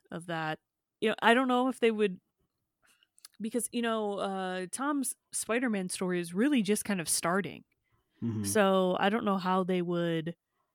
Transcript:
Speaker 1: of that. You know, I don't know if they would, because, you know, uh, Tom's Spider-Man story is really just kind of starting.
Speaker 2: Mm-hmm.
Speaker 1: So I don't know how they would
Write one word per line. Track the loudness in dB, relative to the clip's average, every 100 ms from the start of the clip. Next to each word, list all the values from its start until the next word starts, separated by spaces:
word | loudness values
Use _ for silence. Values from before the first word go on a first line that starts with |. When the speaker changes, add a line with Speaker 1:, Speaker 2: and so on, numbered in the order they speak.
| -12
Speaker 1:
of | -14 -8
that. | -6 -4 -6 _ _ _ -4
You | -2
know, | 2
I | 4
don't | 4 4
know | 2 0
if | 2
they | 2
would, | 2 0 -2 _ _ _ _ _ _ _ _ _ _ -20 -10
because, | -4 -4 -4
you | -4
know, | -2 -2 -2 -2
uh, | -4 -4 -4 -6 -8
Tom's | -4 -2 -2 -4 -8 _
Spider-Man | -8 -2 -2 0 -2 -4
story | -4 -2 -2
is | -2
really | 0 2 2
just | 2 0 0
kind | -4
of | -2
starting. | -2 0 0 -2 -8 -20 _ _ _ _ -6
Speaker 2:
Mm-hmm. | -4 -2 0 4
Speaker 1:
So | 4 4 2 2
I | 2
don't | 2 0
know | 0
how | 2 0
they | 2 0
would | 0 0 0 -2 -4 -10 _ _ _